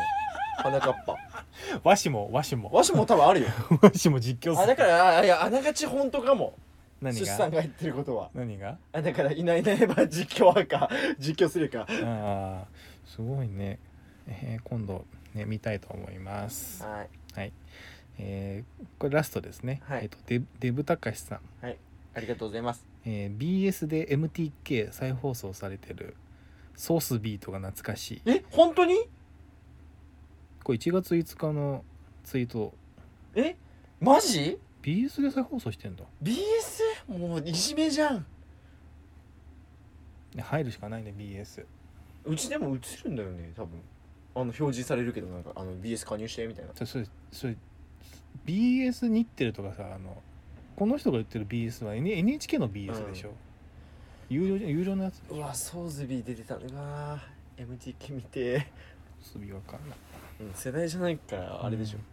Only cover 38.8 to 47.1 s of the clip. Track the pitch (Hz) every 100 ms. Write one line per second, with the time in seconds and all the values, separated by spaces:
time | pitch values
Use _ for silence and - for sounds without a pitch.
38.8 | - - - - - - - - - -
39.8 | - - - - - - - 151 131 -
40.8 | 104 113 107 101 104 98 104 - - -
41.8 | - - - - - 160 247 302 147 131
42.8 | - - - 135 95 87 82 85 87 85
43.8 | - - - - - 127 127 113 147 123
44.8 | 123 123 120 113 90 90 87 - 92 92
45.8 | 110 113 - 107 113 - 113 110 85 -
46.8 | - 131 107